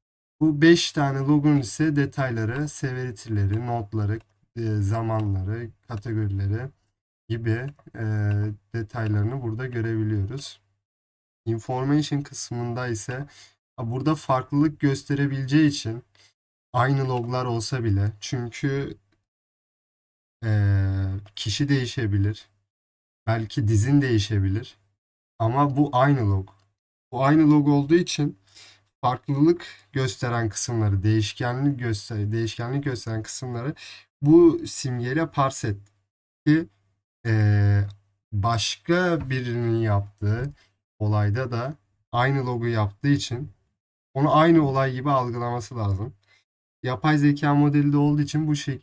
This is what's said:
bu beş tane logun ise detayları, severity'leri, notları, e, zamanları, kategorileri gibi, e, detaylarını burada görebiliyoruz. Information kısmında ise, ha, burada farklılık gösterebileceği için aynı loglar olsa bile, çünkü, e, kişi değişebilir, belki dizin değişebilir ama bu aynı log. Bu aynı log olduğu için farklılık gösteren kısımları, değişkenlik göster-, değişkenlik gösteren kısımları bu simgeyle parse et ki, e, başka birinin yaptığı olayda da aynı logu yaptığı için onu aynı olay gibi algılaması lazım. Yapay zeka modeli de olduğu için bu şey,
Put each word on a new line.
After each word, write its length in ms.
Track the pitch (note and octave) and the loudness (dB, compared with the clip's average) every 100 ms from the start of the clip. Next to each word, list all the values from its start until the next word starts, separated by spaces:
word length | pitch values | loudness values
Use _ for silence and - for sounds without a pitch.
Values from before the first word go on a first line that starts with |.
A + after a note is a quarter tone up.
| _ _ _ - | _ _ _ -2
bu 220 | D#3 D3 | 0 4
beş 300 | D#3+ E3+ - | 6 6 2
tane 280 | - C#3 C3+ | -2 -4 -2
logun 380 | C3+ D3+ D3 C#3+ | 2 4 4 2
ise 380 | B2 - D#3 D3 | 0 -2 -2 0
detayları, 720 | C#3 - C3 A2+ A2 C3 D3+ | -2 -2 -4 -2 -4 -4 -6
severity'leri, 1000 | - C3+ B2+ B2 G#2+ A2+ G#2+ G2 A2 A#2+ | -6 -6 -6 -8 -8 -4 0 0 0 -2
notları, 520 | A#2 G#2+ A2 G#2 A2+ - _ _ A#2 | -4 -4 -4 -2 -4 -8 _ _ -6
e, 60 | A2+ G#2+ | -2 0
zamanları, 920 | G2 A2+ A2+ A2 G#2 F#2+ F#2+ A2+ A#2 - - | 0 0 -2 -2 -2 -2 -4 -6 -8 -14 -12
kategorileri 840 | A2+ A#2+ A2 G#2 G2 G2 G#2+ C3 - _ _ _ _ - | -10 -6 -4 -2 -2 -2 -4 -6 -14 _ _ _ _ -10
gibi, 400 | A2+ A2+ A2+ C3+ - - - | -6 -2 -2 -4 -12 -16 -8
e, 80 | A2 G#2+ G#2 G#2 G#2+ G#2 _ | -4 -2 0 0 -2 -6 _
detaylarını 680 | A#2 A2 B2 A2 G#2 G#2 C3+ | -10 -8 -6 -2 0 0 -2
burada 260 | A#2+ G#2+ B2+ | -6 -6 -6
görebiliyoruz. 920 | A#2+ A2+ A2+ G#2+ G#2+ G2 C3 - - _ _ _ _ _ _ _ _ - | -4 -2 -2 -2 -2 -4 -6 -12 -18 _ _ _ _ _ _ _ _ -6
Information 760 | A2+ - B2+ C3+ D3+ D3 C#3+ | -6 -4 -4 0 0 0 -4
kısmında 680 | C#3+ - - A#2+ A#2+ A#2+ B2 | -6 -12 -10 -6 -6 -4 -4
ise, 400 | A2+ - B2+ C#3+ - - _ _ - | -6 -6 -10 -10 -16 -20 _ _ -10
ha, 140 | A#2 | -6
burada 240 | B2+ C#3 D#3 | -4 -2 -2
farklılık 640 | - C3 B2+ C#3+ D#3 D3 | 0 -2 0 0 0 0
gösterebileceği 880 | C#3+ C3+ - C#3+ C#3+ C3+ C3 D3 D3+ | -2 -2 -2 -2 0 -2 0 4 4
için 340 | C#3+ A2 A2+ - _ _ _ _ _ _ | 2 -6 -8 -12 _ _ _ _ _ _
aynı 360 | B2 B2+ C#3 C3 | 0 2 2 0
loglar 360 | B2 A#2 B2+ B2+ | -4 -4 -4 -4
olsa 380 | A#2 A2 C3 | -4 -4 -4
bile, 280 | A#2 G2 G#2 - | 0 0 0 -4
çünkü, 800 | - C3+ A#2+ - C#3+ C#3 C#3 - _ _ _ _ _ _ _ _ _ _ _ _ _ _ A2 | -8 -6 -6 -6 -4 -4 -6 -12 _ _ _ _ _ _ _ _ _ _ _ _ _ _ -2
e, 40 | G#2 G2+ G2 G2 F#2+ F#2+ F#2+ - - | 2 4 2 2 0 -2 -6 -10 -10
kişi 340 | A2 G2 C#3+ | -6 -2 0
değişebilir, 800 | C#3 B2 - A2 G#2 G2+ G#2+ - _ _ _ _ _ _ _ - | 0 -2 -4 -2 0 0 -4 -12 _ _ _ _ _ _ _ -4
belki 400 | A2+ A2 - G#2+ | -4 -4 -2 2
dizin 340 | A2 B2 C#3+ | 2 4 4
değişebilir 760 | C3+ A2+ G2 G#2 F#2+ G2+ - - _ _ _ _ _ - | 4 2 0 0 0 -2 -6 -16 _ _ _ _ _ -4
ama 380 | A2+ C3 C#3+ C3+ | -2 2 2 2
bu 120 | D3 | 2
aynı 380 | B2 C#3 C#3 G#2 | 4 4 4 2
log. 180 | F#2+ F#2+ _ _ _ _ _ _ | 0 -4 _ _ _ _ _ _
Bu 120 | B2+ | 0
aynı 280 | C3+ D#3 D3+ | 4 6 6
log 160 | D3+ C#3+ | 6 6
olduğu 280 | C#3+ C#3+ E3+ | 4 4 2
için 420 | F3+ - D3 - _ - - _ _ _ | 2 -2 -4 -4 _ -20 -20 _ _ _
farklılık 640 | B2 B2+ - C#3 D#3 F3 - - _ | -4 -2 -2 4 4 4 -2 -20 _
gösteren 560 | C3+ C3 - B2 A#2+ A2 | -2 -2 -2 -4 -2 -2
kısımları, 540 | - - A#2 G#2+ G2+ | -4 -4 0 0 2
değişkenlik 760 | G#2+ A2 G#2 - B2 B2+ C#3+ C3 | 2 2 0 -4 -4 0 0 0
göster-, 520 | A#2 G#2 - G#2+ G#2 | -2 -4 -6 -6 -4
değişkenlik 520 | A2+ A2+ - A#2+ C#3 | -2 -4 -6 -6 -4
gösteren 400 | C#3+ A#2+ - A2 | -4 -6 -6 -8
kısımları 520 | A2 - B2+ A#2+ C3 E3+ - - _ - | -8 -10 -8 -8 -8 -10 -14 -20 _ -2
bu 460 | C#3+ E3 E3+ - - | 6 8 8 6 -4
simgeyle 600 | - C3 B2 B2 D3 E3 | -6 -4 -4 -2 -2 -2
parse 360 | - C3+ - A#2+ | 0 -2 -2 -4
et 100 | G2+ - _ _ _ _ _ - | -6 -10 _ _ _ _ _ 2
ki, 220 | D#3 E3+ _ _ _ _ _ A#2 | 2 0 _ _ _ _ _ -2
e, 580 | A2 G#2+ G#2 G2+ G2+ G2+ - _ _ _ | 2 4 4 4 2 0 -6 _ _ _
başka 1000 | G#2 A2+ A2+ - - - F3 F3+ E3 C3+ | -2 -2 -2 -4 -6 -2 0 2 0 -2
birinin 480 | C3 B2 A#2+ A#2 A2+ | -4 -4 -2 0 0
yaptığı 760 | A2+ G2+ G2+ - G#2 A2+ C#3 - _ _ _ - | 0 0 -2 -4 -2 -2 -4 -10 _ _ _ -6
olayda 520 | G#2+ G#2+ G#2 G#2+ C3 | -2 0 0 0 -2
da 240 | A#2+ C3 D#3 _ _ _ | -4 -6 -10 _ _ _
aynı 340 | A#2+ B2+ C#3 B2+ | -2 0 0 -2
logu 220 | B2 A#2 | -2 -2
yaptığı 400 | A2+ G#2 - C#3+ | 0 -2 -2 0
için 440 | C#3+ - A#2 D3 - _ _ _ _ _ | 0 0 -8 -8 -16 _ _ _ _ _
onu 240 | C3+ D3 D3 | -2 2 4
aynı 300 | E3 E3 C#3+ | 6 6 4
olay 260 | C3+ C3+ | 2 0
gibi 180 | B2+ C#3+ | -2 0
algılaması 680 | C3+ B2 A#2+ A#2+ A#2+ A2+ A#2 | 0 0 -4 -4 -6 -6 -4
lazım. 360 | G#2 F#2+ G#2+ - _ _ _ _ _ _ | -2 -2 -4 -12 _ _ _ _ _ _
Yapay 340 | B2+ B2+ D3+ D3+ | -8 -2 2 4
zeka 380 | D3 C#3+ D3+ C#3+ | 4 2 2 4
modeli 380 | D3 D3 C#3+ | 4 4 4
de 40 | C#3+ | 4
olduğu 240 | D3 D3 | 4 2
için 260 | D3 D3+ D#3 | 0 0 0
bu 80 | C#3+ | -2
şey, 260 | - C3 | -4 -8